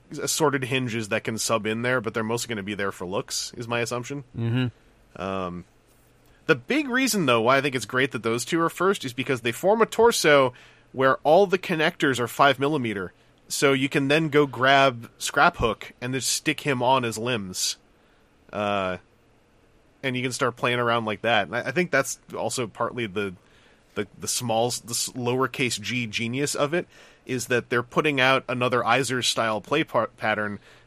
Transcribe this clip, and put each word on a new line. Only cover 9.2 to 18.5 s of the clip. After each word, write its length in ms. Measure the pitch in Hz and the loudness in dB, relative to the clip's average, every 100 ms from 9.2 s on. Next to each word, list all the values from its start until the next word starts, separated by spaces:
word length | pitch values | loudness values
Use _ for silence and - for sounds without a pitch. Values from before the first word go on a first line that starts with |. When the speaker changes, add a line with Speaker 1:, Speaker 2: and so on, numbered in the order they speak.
| 123 131 | -4 -2
Speaker 1:
they 140 | 123 | -2
form 280 | 117 180 226 | -2 0 2
a 40 | 214 | 2
torso 640 | - 233 - 165 143 127 - - - _ | 4 4 6 6 6 6 0 -20 -20 _
where 240 | - 131 - | 0 2 4
all 240 | 143 165 196 | 6 6 6
the 100 | 185 | 2
connectors 600 | - 165 156 - 147 123 | 0 0 0 2 0 0
are 80 | 120 | 0
five 320 | - 143 127 | 4 4 4
millimeter. 540 | 139 156 117 101 90 - _ _ - | 0 0 -2 -4 -8 -12 _ _ -10
So 240 | - 143 | 0 2
you 160 | 139 139 | 4 2
can 220 | 151 139 | 0 2
then 180 | 151 160 | 2 2
go 180 | 147 147 | 2 2
grab 640 | 117 131 139 139 120 113 - | 2 4 6 6 2 -10 -10
Scrap 400 | - 147 151 - | -4 4 4 4
Hook 360 | 117 101 - - | -2 -2 -8 -10
and 120 | 123 | -6
just 160 | 131 - | -4 -4
stick 300 | - - 151 | -2 -2 -2
him 240 | 151 127 | -2 0
on 220 | 123 131 120 | 2 2 0
as 120 | 110 | -4
limbs. 600 | 117 120 95 92 - - _ _ _ _ _ _ _ | -4 -4 -4 -6 -6 -6 _ _ _ _ _ _ _